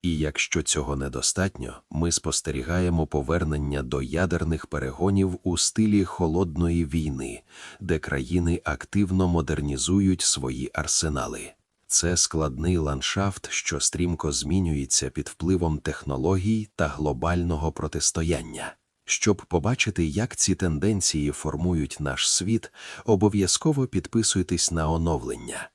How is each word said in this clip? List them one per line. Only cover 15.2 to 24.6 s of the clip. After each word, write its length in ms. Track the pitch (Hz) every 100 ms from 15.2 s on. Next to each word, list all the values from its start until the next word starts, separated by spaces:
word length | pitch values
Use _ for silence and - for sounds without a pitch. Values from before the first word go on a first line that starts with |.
| 71
впливом 500 | - 85 92 82 76
технологій 920 | - 76 - 65 73 95 95 110 107 -
та 120 | 78
глобального 840 | 73 73 64 82 87 87 80 78
протистояння. 1040 | - 78 85 - - 82 82 80 - - - _ _ -
Щоб 320 | - - 98 -
побачити, 580 | 87 95 135 - 98 82
як 300 | 73 120 -
ці 200 | - 90
тенденції 760 | 90 76 95 104 - 78 73
формують 680 | 71 76 71 90 85 69 -
наш 320 | 73 67 -
світ, 400 | - 92 113 - - - - -
обов'язково 840 | 104 104 101 92 - 160 143 131
підписуйтесь 840 | 92 - 117 107 95 90 87